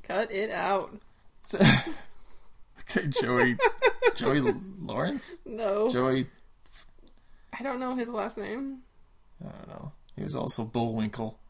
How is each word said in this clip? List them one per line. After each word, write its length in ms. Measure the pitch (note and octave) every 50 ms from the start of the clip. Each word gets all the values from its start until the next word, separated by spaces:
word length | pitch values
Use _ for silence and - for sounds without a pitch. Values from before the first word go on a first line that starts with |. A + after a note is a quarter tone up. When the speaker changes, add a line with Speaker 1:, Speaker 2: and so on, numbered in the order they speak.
Speaker 1:
Cut 300 | - - F3 F#3+ A3+ A3
it 180 | G3+ F#3+ G#3 A3
out. 480 | - F3 F3+ F#3 G3 F#3+ - - - G#3+ - - - _ _ - _ - - - -
Speaker 2:
<laughs> 0 | - G3 C#3+ - C3 - E4+ D#4 - - - - - - - - - - - - - - _ - - - -
Okay, 180 | - G3 -
Joey. 500 | D3 C#3 - - A#2 B2 B2 B2 B2+ A#2+ - B4+ A4+ - - - - - - B4+ A#4+ -
Joey 260 | - E4+ - - D4 B3+ G#4+ - - F#3+ F#3+ F#3+ F#3+
Lawrence? 560 | - - G#2 A#2+ D3+ F#3 C#4+ C4 - - F4 - -
Speaker 1:
No. 440 | B3+ A#3 A3 A3+ G3 G3 G#3 G#3+ A3
Speaker 2:
Joey. 380 | - B2 B2+ C3 C3 C3 B2+ - - - - - - _ - - - - - - - - - - - - - - - - - - -
Speaker 1:
I 40 | - A#3
don't 160 | C#4 B3+ B3
know 160 | C4 B3+ B3+
his 140 | B3+ A#3 A#3
last 280 | A#3+ G#3+ G3 - -
name. 420 | A3+ G3+ G3 G#3+ B3+ C#4 C4+ C4+ C4 B3+ - _ - - _ - - - - - - -
Speaker 2:
I 40 | -
don't 160 | - - -
know. 240 | - - - - D3 - - - - -
He 80 | - -
was 120 | D3 C#3+
also 280 | B2+ A#2 A#2+ - - A2+
Bullwinkle. 760 | A2+ - A#2+ A#2 A#2 A2 A2+ A2 G#2 G2+ A2+ A2+ A2+ - - -